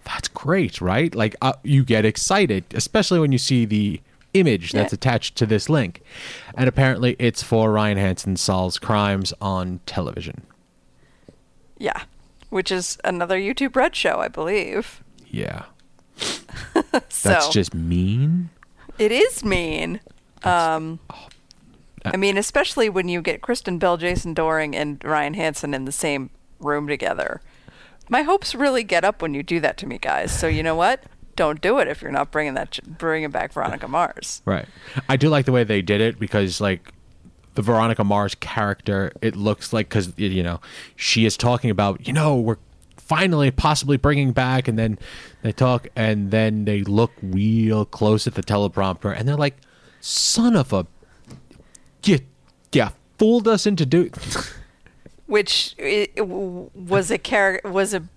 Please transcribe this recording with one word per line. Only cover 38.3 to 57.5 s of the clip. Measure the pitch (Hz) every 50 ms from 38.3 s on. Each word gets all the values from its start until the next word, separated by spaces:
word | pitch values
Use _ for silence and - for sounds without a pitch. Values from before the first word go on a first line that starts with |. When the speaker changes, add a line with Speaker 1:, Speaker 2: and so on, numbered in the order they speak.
| -
Speaker 1:
character, | _ - - - 117 107 101 98 _ - - 101 98 98 95 - -
it | - 113 101
looks | 95 101 107 104 - - - -
like, | 110 107 -
'cause, | - 110 92 90 87 -
y-, | 101
you | 101 92 95 87
know, | 87 85 82 - - - - - - _
she | - - - - 120 113
is | 110 98
talking | - - 120 123 120 - 120
about, | 107 90 104 101 95 - - -
you | 135
know, | 156 156 156 143
we're | 127 117 113 113 - - _ - _ - _ - -
finally | - - 160 156 185 190 175 151 143 135
possibly | 127 - - 160 156 - - 135 143 131
bringing | - 147 147 143 139 131
back, | 113 135 127 127 131 131 127 -
and | 110 110
then | 113 110 107 - - - - - - - - _ -
they | 113
talk, | 104 - 131 127 123 120 - - -
and | - 113 110 107 104 101 98
then | 101 110 110 110 110 107 104
they | 104 104 101 98
look | 98 101 104 117 117 - -
real | - 95 92 95 101 110 113 113 113 110 110 107 104
close | - - - 113 107 107 107 - -
at | -
the | - 92
teleprompter, | - 107 101 101 98 - - 98 95 92 - - 104 98
and | - 110 131
they're | 147
like, | 147 147 143 135 - _ _ _ _ _ - _ _
"Son | - - - - - - - - 226 240 233
of | 185 131 - -
a, | 95 87 - - - - _ - _ - - - - - - - - - - _ - - - _ _ -
you, | - 190 131 - - _ _ _ _ _ _ _ _ -
you | 147 113 98 - _ _ _ _ _
fooled | 220 214 233 240 202 226
us | 226 190 - 208
into | 208 165 160
do-," | 127 165 170 175 - -
<laughs> | - - - - - - - - - - - _ _ _ - _ - - - - - - -
Speaker 2:
Which | 208 214 196 - - - - - - -
i-, | - - 202 208 208 - - -
w-, | 220 185 180 185 202 185 175 180 - - -
was | 196 185 175 190 196 185 170
a | - -
char-, | - - - 208 196 196